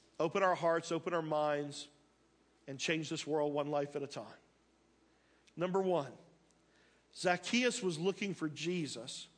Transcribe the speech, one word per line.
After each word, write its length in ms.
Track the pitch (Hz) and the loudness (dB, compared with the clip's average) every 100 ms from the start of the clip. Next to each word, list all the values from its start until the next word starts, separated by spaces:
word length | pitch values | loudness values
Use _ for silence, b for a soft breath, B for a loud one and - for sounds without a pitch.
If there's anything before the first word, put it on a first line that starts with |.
| _ - | _ -2
Open 240 | 160 196 | 0 4
our 120 | 190 170 | 4 4
hearts, 380 | 170 165 165 | 4 2 2
open 200 | 165 180 | -2 0
our 80 | 170 | -2
minds, 680 | 156 151 151 147 147 139 - _ _ _ _ _ _ _ - | 0 2 2 0 -2 -8 -14 _ _ _ _ _ _ _ -12
and 120 | 135 | -4
change 300 | - 160 151 | 0 0 -2
this 180 | 160 - | -4 -2
world 260 | 151 147 | 0 2
one 160 | 143 143 | 0 0
life 280 | 147 143 147 | 0 -2 -4
at 40 | |
a 60 | 139 | -6
time. 180 | 131 104 - _ _ _ _ _ _ b b b b b - | -8 -12 -16 _ _ _ _ _ _ b b b b b -4
Number 240 | 180 190 | 0 2
one, 300 | 190 170 135 110 - - _ _ b b b b b - | 2 2 0 -8 -20 -20 _ _ b b b b b -2
Zacchaeus 680 | 180 175 - 233 247 247 | 2 2 2 2 2 2
was 160 | 185 156 | 0 0
looking 340 | 185 190 202 | 0 0 -2
for 140 | 165 156 | -2 -4
Jesus, 800 | 135 160 180 139 113 123 - - | -4 -2 -2 -2 -6 -10 -12 -14